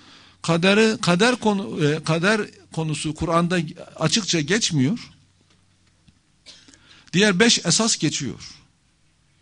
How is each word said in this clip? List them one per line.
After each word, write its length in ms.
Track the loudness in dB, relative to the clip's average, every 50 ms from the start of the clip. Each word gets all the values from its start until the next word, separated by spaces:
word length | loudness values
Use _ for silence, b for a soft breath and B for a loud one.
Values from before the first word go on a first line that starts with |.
| B B B B B B B B
Kaderi, 580 | -2 -2 0 2 4 4 4 4 4 2 2 0
kader 360 | 0 0 2 4 2 2 0
konu-, 480 | 0 0 0 0 0 -4 -6 -4 0 0
e, 200 | 0 0 -2 -2
kader 360 | -2 -2 0 2 0 0 0 -2 -6 -12 -20 -20 _
konusu 420 | -8 -6 -4 -4 -4 -6 -6 -8 -6
Kur'an'da 440 | -6 -4 0 0 0 2 2 0 -2 -2 -4 -10 -14 -18 -18 -8
açıkça 440 | -2 -2 0 0 0 -2 0 -2 -2
geçmiyor. 720 | 0 0 0 0 0 0 0 2 2 0 0 -4 -8 -16 -20 _ _ _ _ _ _ _ _ _ _ _ _ _ _ _ _ _ _ _ _ _ _ _ _ _ _ B B B B B B B B B B B B B
Diğer 280 | 0 2 2 2 4 4
beş 260 | 4 4 4 2 0
esas 300 | 0 0 0 0 0 -2
geçiyor. 580 | -2 -2 -2 -2 -4 -8 -8 -10 -12 -14 -20 -20 -20 _ _ _ _ _ _ _ _ _ _ _ _ _ _ _ _